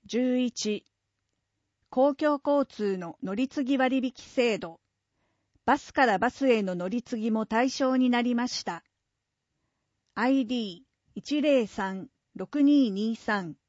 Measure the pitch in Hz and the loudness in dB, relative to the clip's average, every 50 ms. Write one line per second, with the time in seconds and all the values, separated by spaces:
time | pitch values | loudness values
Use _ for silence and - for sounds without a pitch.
0 | _ - 208 233 254 254 254 254 254 240 _ - - 214 208 - _ _ _ _ | _ -4 -2 -2 0 0 0 0 0 -2 _ -4 -4 -4 -4 -4 _ _ _ _
1 | _ _ _ _ _ _ _ _ _ _ _ _ _ _ _ _ _ _ - 254 | _ _ _ _ _ _ _ _ _ _ _ _ _ _ _ _ _ _ 0 2
2 | 262 285 277 - 302 302 294 277 _ 294 285 285 269 _ - - 208 202 190 185 | 2 2 2 2 0 0 0 0 _ 0 2 2 0 _ -4 -4 -2 -2 -2 -4
3 | 180 170 - _ - 190 196 202 262 262 - 302 269 240 277 254 262 262 269 262 | -6 -12 -12 _ -8 -6 -2 -2 -4 -4 -2 -4 -2 0 2 2 2 2 2 0
4 | 240 254 - - - - - 269 240 233 214 170 - 165 165 _ _ _ _ _ | -2 -4 -8 -10 -20 -6 -2 0 2 2 0 -2 -6 -10 -14 _ _ _ _ _
5 | _ _ _ _ _ _ _ _ _ _ _ _ _ - 269 - - - _ 311 | _ _ _ _ _ _ _ _ _ _ _ _ _ 0 0 0 -2 -6 _ 2
6 | 254 233 202 180 220 247 - - 277 262 233 220 202 185 180 175 180 190 233 247 | 2 4 4 2 0 -2 -2 0 2 2 4 2 2 -2 -4 -4 -4 -4 -4 -6
7 | - - 254 220 214 226 220 220 220 _ 226 226 254 269 - - 277 254 262 262 | -6 -6 -8 -4 -2 0 0 -2 -2 _ 0 0 0 0 0 0 0 2 2 2
8 | 254 254 240 240 233 247 247 233 240 254 - - - 202 175 165 _ _ _ _ | 2 2 2 2 0 0 -2 -2 -2 -4 -6 -8 -8 -8 -10 -10 _ _ _ _
9 | _ _ _ _ _ _ _ _ _ _ _ _ _ _ _ _ _ _ _ _ | _ _ _ _ _ _ _ _ _ _ _ _ _ _ _ _ _ _ _ _
10 | _ _ _ 196 226 262 269 269 254 214 254 240 226 196 170 175 - _ _ _ | _ _ _ -2 0 2 2 2 0 0 -4 -4 -4 -6 -10 -14 -20 _ _ _
11 | _ _ _ 202 - - 277 302 277 302 285 254 220 190 - - 196 190 190 190 | _ _ _ -14 -8 -4 -2 0 2 2 2 2 2 -2 -6 -6 -6 -6 -6 -8
12 | 175 - _ _ _ _ _ - 185 - - 294 277 285 294 285 269 220 190 196 | -12 -14 _ _ _ _ _ -12 -12 -6 0 2 4 6 6 6 4 2 0 -2
13 | 214 226 226 - - - 214 202 180 160 147 _ _ | -2 -4 -4 -4 -4 -4 -4 -2 -4 -8 -12 _ _